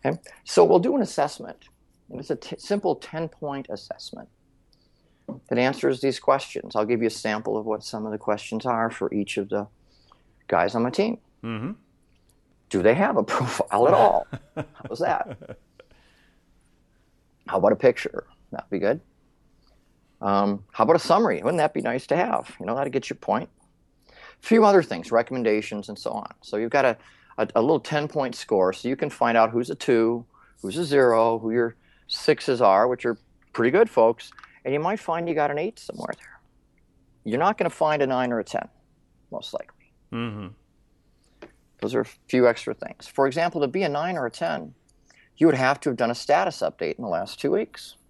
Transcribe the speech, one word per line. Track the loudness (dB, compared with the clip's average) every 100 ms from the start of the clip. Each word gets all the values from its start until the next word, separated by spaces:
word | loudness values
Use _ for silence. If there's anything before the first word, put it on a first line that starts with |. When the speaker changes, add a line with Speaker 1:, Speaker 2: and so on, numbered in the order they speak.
| -4
Speaker 1:
Okay. | -4 -12 -20
So | 0 4
we'll | 6 6
do | 4 0
an |
assessment. | -2 -2 -4 -4 -16 -18 _ _ _ _ _
And | -16
it's | -8
a | -8
t-, | -8 -14
simple | -4 -2 -2 -4
ten-point | -6 -8 -10 _ -10 -8 -10
assessment | -14 -12 -16 -14 -18 -20 _ _ _ _ _ _ _ _ _ -16 -16 _
that | 0
answers | 0 2 -2 0
these | -2 0
questions. | 0 0 -2 -12 -6 -4
I'll | 0
give | 0
you | 0
a |
sample | -2 -4 -4 -4 -4
of | -4
what | -6
some | -8 -10 -8
of |
the | -6
questions | -4 -4 -4 -6 -4
are | -2 -2
for | -2 -4
each | -4 -4 -6
of | -4
the | -6 -6 _ _ _ _ _ _ _ -2
guys | 0 0 0
on |
my | -2
team. | 0 -2 -4 _ _
Speaker 2:
Mm-hmm. | -10 -8 -8 -10 _ _ _ _ _ _ _ _ _
Speaker 1:
Do | 2
they | 4
have | 4 2 2
a |
<laughs> | 0
profile | -2 -2 -2 0 4 6
at | 8
all? | 6 4 -2 -14 _ -12
Speaker 2:
<laughs> | -12 -14 -12
Speaker 1:
How's | -4
that? | -2 -2 -4 -10 -16 -20 _ _ _ _ _ _ _ _ _ _ _ _ _ _ _ _ _ _ -4
How | 2
about | 2
a | 4
picture? | 2 2 -8 -10 -14 _ _
That'd | -14 -6
be | -2
good. | -2 -2 _ _ _ _ _ _ _ _ _ _ _ _
Um, | 0 2 2 -2 -8
how | 0
about | 4 4
a |
summary? | 4 2 2 0
Wouldn't | -2 0
that | -2
be | -2
nice | -4 -4 -2
to | 0
have? | 0 -2 -6 -10
You | -6
know, | -4
that'd | -4
get | -4 -6
your | -10
point. | -2 -2 -4 _ _ _ _ _ _
A | -20 -20 _ 2
few | 6 8
other | 6
things, | 2 -8 0
recommendations | 0 0 -2 0 0 -2 -10 -10
and | -10
so | -8
on. | -8 -10 -18
So | -8 -4
you've | 0
got | 2
a, | 2 0 -10 _ _ -4
a, | 0 2
a |
little | 2 0
ten-point | 0 -4 -2 -4 -6 -8
score, | -2 2 2
so | 0 -6
you | -4
can | -6
find | 0 2 4
out | 4
who's | 2 -4
a | -4
two, | 2 4 4 0 -8 _ _ _
who's | -8 -6
a |
zero, | 0 4 6 6 4 0
who | -2
your | 0 0 -4 _ _ -10
sixes | -2 0 0 0 4
are, | 6 6 4
which | 0 -2
are | -4 _ _ _
pretty | 0 2
good | 4 4
folks, | 6 4 4 -10 -20 -20 -12 -4
and |
you | -2
might | -2 -4
find | -4 -4 -2
you | 0
got | 0
an | -2
eight | -6 -8
somewhere | -16 -12 -10 -12
there. | -14 -20 _ _ _ _ _ _ _ _
You're | -6 0
not | 0 2
gonna | -4
find | 0 0 2
a | 0
nine | 0 0
or | -2
a |
ten, | -4 -6 -8 _ _ _ _ _ _
most | -14 -10
likely. | -12 -12 _ _ _ _
Speaker 2:
Mm-hmm. | -10 -8 -10 -14 -18 _ _ _ _ _ _ _ _ -20 _ _ _
Speaker 1:
Those | -4 -4
are |
a | -4 -10 _
few | 4 4
extra | 2 -8
things. | -10 -12 -16 -10
For | 0 0
example, | 0 -2 -2
to | -4
be | -2
a | -2
nine | -2 -4 -4
or | -6
a |
ten, | -6 -6 -6 -10 -20 _ _ _ _ _ _
you | 2
would | 4
have | 2 2
to | -2
have | 0
done | 0
a | -2
status | 2 2 2 -2
update | -6 -4 -6 -4
in |
the | -4
last | -4 -6 -4
two | 0
weeks. | 0 -2 -10 -20 -20